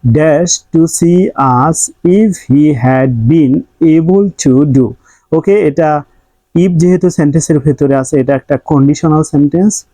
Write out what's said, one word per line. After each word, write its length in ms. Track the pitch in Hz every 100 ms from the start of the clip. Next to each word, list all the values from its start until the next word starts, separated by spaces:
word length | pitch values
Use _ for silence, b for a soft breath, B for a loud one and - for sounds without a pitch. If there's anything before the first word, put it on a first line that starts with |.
| 123
dash 400 | 117 156 147 175 - _
to 60 | 165
see 500 | 165 - 170 180 196 - 135 123
us 280 | 147 160 - - 175
if 260 | 190 220 180 -
he 240 | 135 151 139 127
had 440 | 131 135 120 113
been 300 | 165 139 139 - _
able 480 | 165 160 160 190 202 - 139
to 320 | 131 147 131
do।" 140 | 120 - b b b
ওকে, 280 | 160 160 208
এটা 440 | 165 143 156 151 139 _ _ _ _ 165
if 200 | 185 170
যেহেতু 340 | 175 180 180
সেন্টেন্সের 480 | 170 151 156 - 151
ভেতরে 380 | 135 139 143 135
আছে, 240 | 131 147
এটা 140 | 127
একটা 240 | 135 - 139
কন্ডিশনাল 580 | - 147 139 151 165 151
সেন্টেন্স 640 | 156 147 143 165 202 - -